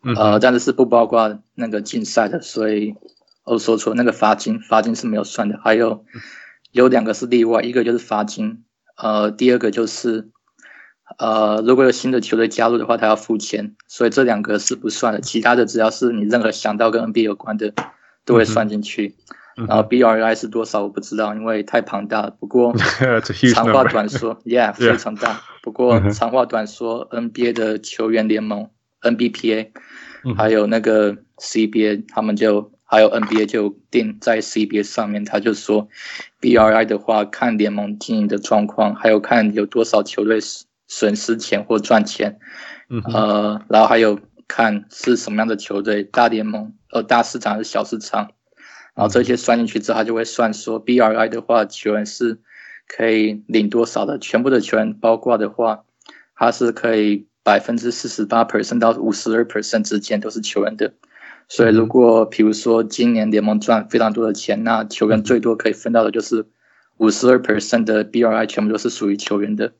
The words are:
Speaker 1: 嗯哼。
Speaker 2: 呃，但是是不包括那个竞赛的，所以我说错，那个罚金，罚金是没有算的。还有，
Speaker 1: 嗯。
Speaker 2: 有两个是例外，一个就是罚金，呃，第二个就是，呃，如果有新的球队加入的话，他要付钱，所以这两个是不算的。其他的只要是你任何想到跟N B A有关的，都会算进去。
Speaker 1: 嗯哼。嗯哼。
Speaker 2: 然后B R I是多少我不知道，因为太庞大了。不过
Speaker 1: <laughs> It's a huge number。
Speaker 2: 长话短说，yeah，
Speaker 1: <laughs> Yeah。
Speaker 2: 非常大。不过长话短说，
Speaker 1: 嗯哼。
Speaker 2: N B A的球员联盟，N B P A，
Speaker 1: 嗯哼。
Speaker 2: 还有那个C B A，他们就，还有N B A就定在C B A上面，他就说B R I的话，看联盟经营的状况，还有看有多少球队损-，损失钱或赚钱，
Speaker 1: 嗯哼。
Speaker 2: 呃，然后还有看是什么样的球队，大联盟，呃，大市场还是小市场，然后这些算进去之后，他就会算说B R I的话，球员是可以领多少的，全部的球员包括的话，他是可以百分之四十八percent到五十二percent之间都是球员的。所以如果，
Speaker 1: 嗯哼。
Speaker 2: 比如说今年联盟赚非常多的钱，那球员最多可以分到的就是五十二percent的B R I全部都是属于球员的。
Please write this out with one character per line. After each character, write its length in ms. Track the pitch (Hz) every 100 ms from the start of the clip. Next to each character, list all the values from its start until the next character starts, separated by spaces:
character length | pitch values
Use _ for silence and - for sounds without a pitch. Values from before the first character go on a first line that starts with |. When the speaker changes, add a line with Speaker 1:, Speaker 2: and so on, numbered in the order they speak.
Speaker 1:
嗯 140 | 123 110
哼。 160 | 107
Speaker 2:
呃， 60 | 107
但 120 | 127
是 40 | 123
是 140 | 123
不 160 | 123 123
包 180 | 117 113
括 340 | 120 110 104 _
那 140 | - 117
个 140 | 107
竞 220 | 107 123
赛 240 | 107 - 104
的， 140 | 170
所 300 | - - 107
以 240 | 107 107 104 - _ _ _
我 160 | - 117
说 180 | 113 110
错， 160 | -
那 80 | 110
个 80 | 120
罚 220 | - 107
金， 260 | 110 - 110
罚 220 | - 110
金 140 | 110 113
是 100 | 117
没 100 | 107
有 80 |
算 240 | 101 - 104
的。 120 | 104
还 120 | 117 110
有， 280 | 113 107 _ 117
Speaker 1:
嗯。 60 | - - - _ _
Speaker 2:
有 160 | 123 127
两 160 | 123
个 100 | 110
是 120 | 104 123
例 180 | 120
外， 180 | 113 117
一 120 | 120
个 100 | 123
就 80 | 117
是 60 | 117
罚 260 | - 104
金， 400 | 107 - 107 117 _ _ _ -
呃， 340 | 110 107 107
第 220 | 107 123
二 60 | 123
个 140 | 110
就 140 | 101 110
是， 440 | - 120 110 107 _ _ _ - - - _ _ -
呃， 440 | 117 110 107 107 113
如 80 | 127
果 80 |
有 80 | 131
新 200 | 120 135
的 100 | 127
球 160 | 110 110
队 100 | 113
加 220 | 110 117
入 80 | 120
的 80 | 113
话， 100 | 117
他 100 | 110
要 60 |
付 240 | 107 - 110
钱， 380 | - 104 104 - _
所 180 | - 120
以 20 |
这 140 | 113
两 180 | 127 107
个 160 | 107 104
是 160 | - -
不 120 | 110
算 240 | - 120
的。 60 | 107
其 220 | 127 117
他 120 | 113
的 120 | 123 107
只 140 | 113
要 100 | 110
是 220 | 110 123
你 80 | 113
任 180 | 104 120
何 80 | 110
想 280 | 107 107 104
到 120 | 113
跟 120 | 113
N 80 | 113
B 100 | 110
A 20 | 110
有 100 | 104
关 220 | - 107
的， 160 | 107 - - _ _ _
都 120 | - 120
会 100 | 107
算 240 | 110 107
进 120 | 104
去。 260 | 101 - 101
Speaker 1:
嗯 40 | _ _ - - -
哼。 60 |
嗯 20 | 110
哼。 20 |
Speaker 2:
然 80 | 110
后 60 |
B 180 | 110 123
R 200 | 120 110
I 100 | 113
是 140 | 110 117
多 160 | 113
少 200 | 110 107
我 40 | 101
不 140 | 101
知 160 | - 104
道， 180 | 107 107
因 80 |
为 180 | 113 110
太 200 | 104 127
庞 260 | - 101 104
大 140 | 107
了。 100 | 104 -
不 80 | 104
过 260 | 123 120 113
Speaker 1:
<laughs> 40 |
It's 240 | 104 -
a 160 | 131 117 - -
huge 140 | 127
number。 40 |
Speaker 2:
长 200 | 117 113
话 100 | 123
短 240 | 120 110 104
说， 320 | 120 117 113 -
yeah， 260 | 120 110 104
Speaker 1:
<laughs> 40 |
Yeah。 140 | 120
Speaker 2:
非 40 | 113
常 160 | - 107
大。 260 | 117 110 - -
不 120 | -
过 260 | 107 123 117 98
长 200 | 104 117
话 140 | 127 120
短 200 | 113 104
说， 400 | - 117 117 -
Speaker 1:
嗯 120 | 120
哼。 20 | 117
Speaker 2:
N 40 |
B 160 | 113 120
A 20 |
的 260 | 113 110 107
球 300 | - - 110
员 180 | 113 110
联 120 | 107
盟 280 | 107 104 110 _ _ _
，N 160 | 117 113
B 100 | 120
P 260 | - 113
A， 200 | 110 110 - - - - -
Speaker 1:
嗯 100 | 131
哼。 20 | 104
Speaker 2:
还 120 | 110
有 180 | 110 107
那 120 | 113
个 380 | 113 110 104 104 _ _
C 280 | - 110 107
B 180 | 113 107
A， 120 | 104 110
他 140 | -
们 160 | 110 104
就， 340 | 110 104 104 _ _
还 160 | 110
有 80 | 107
N 160 | 113 107
B 140 | 110
A 40 | 104
就 300 | 117 104 101 _
定 260 | - 110 107
在 180 | - 110
C 260 | - - 104
B 140 | 107
A 40 |
上 260 | 101 - 104
面， 160 | 104 104
他 120 | 104
就 120 | 110
说 340 | 101 - 107 104 - - - - _
B 180 | 127 120
R 160 | 110
I 120 | 110 110
的 120 | 107
话， 260 | - 110 104
看 320 | - 123 110
联 140 | 104
盟 280 | 104 104 104
经 180 | - 113
营 80 | 104
的 100 | 101
状 260 | 101 107 104
况， 300 | - 107 104
还 140 | 113
有 80 | 107
看 340 | - 120 107
有 120 | 107 104
多 180 | 117 113
少 160 | 107
球 220 | 104 - 104
队 140 | 110
损-， 260 | - - - _ _
损 280 | - 107 104
失 220 | - 113
钱 260 | - 101
或 140 | 104 110
赚 260 | 101 113
钱， 360 | 104 - 104 - - - - - _
Speaker 1:
嗯 120 | 120
哼。 100 | 113
Speaker 2:
呃， 480 | 113 107 104 107 104 -
然 120 | 107
后 60 | 110
还 120 | 117
有 200 | 113 101 _ _ _
看 380 | - 113 104 104
是 260 | - - 117
什 160 | -
么 60 | 107
样 100 | 113
的 80 | 104
球 260 | - 101
队， 220 | 101 104
大 240 | 98 - 117
联 160 | 110 107
盟， 280 | 107 107 - _
呃， 120 | 113
大 180 | 107 123
市 160 | 113 127
场 160 | 110
还 60 | 104
是 40 |
小 200 | 107 107
市 160 | 107 110
场， 320 | - - 104 _ _ _ - - - -
然 100 | 104
后 20 |
这 140 | 110
些 140 | 123 123
算 200 | - 120
进 80 | 113
去 120 | 113
之 120 | 107
后， 60 | 113
他 40 |
就 100 | 110 113
会 100 | 113
算 260 | - 113
说 260 | 107 - 110
B 200 | - 123
R 160 | 110 110
I 140 | 113
的 100 | 113
话， 220 | - 117 101
球 280 | - 107
员 120 | 107 104
是 340 | - 120 113 _ - - - _
可 220 | - 113
以 340 | 110 107 107 -
领 220 | 113 104
多 160 | 117 113
少 200 | 113 101
的， 120 | 139
全 220 | - 120
部 60 | 127
的 100 | 135
球 180 | - 110
员 160 | 110 107
包 200 | 113 113
括 220 | 127 113
的 100 | 104
话， 340 | 107 117 107 _ _ - - _ _
他 160 | 120
是 200 | 117 120
可 260 | 110 117 113
以 300 | 107 104 - _
百 160 | - 101
分 180 | - 120
之 140 | 117
四 180 | 120 123
十 160 | - 104
八 180 | 117
percent 360 | 117 107 107 120
到 100 | 113
五 200 | 107 110
十 220 | 101 - 113
二 80 | 113
percent 380 | 107 104 113
之 160 | 107 107
间 200 | 101 104
都 100 | 110
是 100 | 113
球 220 | 107 104
员 120 | 104 110
的。 160 | 110 _ _ _ - - _
所 220 | - 113
以 40 | 110
如 100 | 113
果， 360 | 127 120 113
Speaker 1:
嗯 40 | 110
哼。 40 |
Speaker 2:
比 140 | -
如 100 | 110
说 280 | 107 120 113
今 280 | 110 - 120
年 160 | 113 107
联 140 | 107
盟 160 | 104 107
赚 260 | 107 113 107
非 100 | 123
常 140 | 113
多 120 | 107 113
的 60 |
钱， 300 | 101 - 110
那 220 | 113 113 110
球 240 | - 107
员 120 | 110
最 160 | 107 120
多 140 | 117 110
可 120 | 110
以 40 |
分 180 | 104 120
到 100 | 117
的 60 | 110
就 100 | 117
是 240 | - 113 - _ _ _ _ _
五 120 | 110
十 200 | 104 123
二 80 | 127
percent 440 | 127 107 - 120
的 220 | 110 107 104
B 180 | 120
R 100 | 117
I 120 | 110 110
全 200 | - 107
部 60 |
都 60 | 107
是 120 | 120
属 220 | - 104
于 60 | 101
球 240 | - 104
员 140 | 104 107
的。 160 | - _